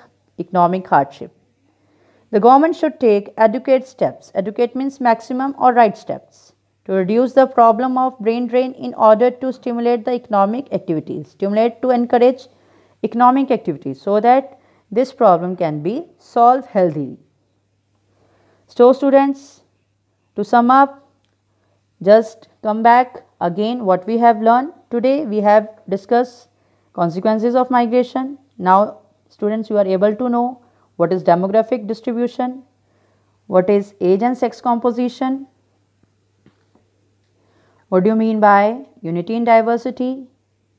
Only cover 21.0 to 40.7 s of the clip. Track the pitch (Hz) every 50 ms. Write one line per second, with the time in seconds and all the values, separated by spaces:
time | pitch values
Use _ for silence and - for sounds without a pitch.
21 | _ _ _ _ _ _ _ _ _ _ _ _ _ _ _ _ _ _ _ _
22 | - 185 208 226 226 220 - - _ _ _ _ - 220 214 220 226 233 233 247
23 | 254 254 - - - _ _ - - 175 170 180 208 220 247 247 240 190 185 180
24 | 180 208 226 226 240 233 233 208 220 226 233 247 262 311 - _ _ _ - 240
25 | 214 262 269 285 311 214 202 214 202 208 208 220 214 214 - _ _ - 185 196
26 | - - 247 240 254 247 - - _ _ _ _ _ _ _ _ _ _ _ -
27 | 180 170 160 180 185 220 220 220 208 240 240 254 254 247 254 247 240 226 226 254
28 | 247 247 - 262 262 269 285 - _ _ _ - 180 185 185 196 208 220 - -
29 | _ _ _ _ _ _ _ _ - 208 214 220 220 - 220 208 202 190 190 185
30 | 190 208 214 208 254 247 240 240 240 247 254 - _ _ _ _ _ _ _ -
31 | 170 170 185 185 160 - 170 170 180 196 202 220 220 220 254 247 214 202 220 214
32 | - - 240 233 240 240 240 - 254 247 254 269 254 _ _ _ _ _ _ _
33 | _ _ _ _ _ _ _ _ _ - 196 185 180 190 208 202 196 202 - -
34 | 190 180 190 196 226 247 254 247 - 233 - - - 254 240 233 220 247 233 233
35 | 247 247 240 - 262 262 262 269 269 - _ _ _ _ _ _ _ _ _ _
36 | _ _ _ _ _ _ _ _ _ _ _ _ _ _ _ _ _ _ _ _
37 | _ _ _ _ _ _ _ _ _ _ _ _ _ _ _ _ _ _ 202 185
38 | 185 214 220 220 220 220 220 214 208 208 202 202 202 208 226 262 277 - _ _
39 | - 165 165 175 175 170 226 233 233 226 233 226 220 226 233 233 233 254 247 -
40 | 254 254 262 269 262 247 _ _ _ _ _ _ _ _